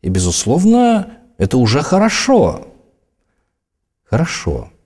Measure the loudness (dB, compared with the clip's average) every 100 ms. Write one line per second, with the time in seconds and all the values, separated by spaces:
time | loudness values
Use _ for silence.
0 | -4 -2 -2 -4 -2 0 2 4 4 0
1 | -2 -14 _ _ -2 0 2 0 0 2
2 | 2 0 2 2 2 -2 -12 -20 _ _
3 | _ _ _ _ _ _ _ _ _ _
4 | _ -2 -2 -4 -6 -6 -8 _